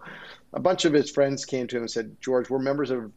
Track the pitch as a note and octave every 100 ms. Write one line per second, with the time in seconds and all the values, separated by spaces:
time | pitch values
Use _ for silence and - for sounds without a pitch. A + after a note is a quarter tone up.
0 | - - - - _ - F3+ F#3 E3+ D3+
1 | C3 - C#3 C#3 - C3 A#2+ B2 A2+ -
2 | A2 - - B2+ A#2+ C3+ C3 C#3+ C3+ B2+
3 | A2